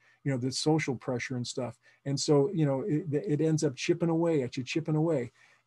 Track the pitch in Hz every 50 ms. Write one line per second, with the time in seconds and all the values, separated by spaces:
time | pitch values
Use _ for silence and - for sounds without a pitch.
0 | _ _ _ _ - 143 135 123 123 131 127 - - 156 160 156 - 143 123 110
1 | - 139 127 117 - - 127 123 120 - - 131 123 120 - _ _ - _ _
2 | - 143 143 147 - - 147 143 139 135 - 160 151 139 135 131 - - 147 151
3 | - 151 139 143 - - 147 151 160 160 156 156 160 143 120 - - - 165 -
4 | 170 165 165 165 170 170 160 143 127 117 - 135 123 - - 165 156 165 156 151
5 | 160 170 156 135 120 120 _ _ - - _ _ _